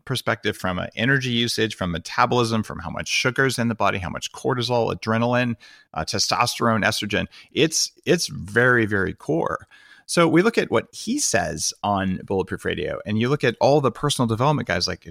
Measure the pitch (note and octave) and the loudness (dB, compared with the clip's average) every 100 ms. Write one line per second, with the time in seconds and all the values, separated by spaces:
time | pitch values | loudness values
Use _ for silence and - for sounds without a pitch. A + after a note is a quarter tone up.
0 | - B2+ - A2+ G#2 - F#2 F2+ F2 - | -4 -4 -2 -2 -2 -2 -4 -4 -6 -2
1 | A#2 C#3 B2+ A#2 A#2 - A2 - F#2 E2 | 0 2 0 0 0 0 -2 -2 -4 -4
2 | - - B2 B2 A#2 A2+ G#2 - E2 - | -4 0 2 4 2 0 -2 -8 -10 -8
3 | - - B2+ B2 C3+ A#2+ A#2 A2 G2 G2+ | -4 -2 0 2 0 0 -2 0 0 0
4 | F2 B1+ - - B2+ B2+ A#2 B2 A2 F2+ | -4 -8 -10 -6 -4 -2 0 0 0 -2
5 | - A2+ A#2+ B2 B2 A2+ - - _ - | -2 0 2 2 0 -4 -10 -20 _ -8
6 | E2 G#2 - F2+ A#2+ - A#2 A2 F#2+ - | -4 -2 0 0 0 2 2 4 2 0
7 | G#2 G2 F2 - - F2+ D#3 - - - | -2 -2 -2 -8 -8 0 2 2 -4 -4
8 | - F3 - F#2+ F2 G#2 B2+ B2 A2 G#2 | 0 0 0 -8 -2 2 4 4 4 2
9 | F2+ E2 - D#3 - - - - - - | -2 -4 -4 -2 -2 -4 -10 -20 -20 -20
10 | - - E3 D#3+ G#3 A3+ D3 A#2 - - | -4 2 4 6 4 2 0 0 -2 -6
11 | - C#4+ - G#2 E2 D#2+ - - G2+ G2+ | -4 -2 0 0 0 -2 -6 -4 -2 0
12 | F#2+ F#2 - G2 F2+ F#2 F#2 E2+ D#2+ D2 | 0 -4 -2 -2 -2 -4 -4 -4 -4 -6
13 | - G#2+ A#2+ D3 C3 A2 B2 D3 C3+ - | -4 -2 0 2 0 2 4 4 2 0
14 | D3 - A#2+ A2 C3+ D3 - F2+ F2+ F2+ | -2 0 0 2 2 0 0 -2 -2 -6
15 | - | -12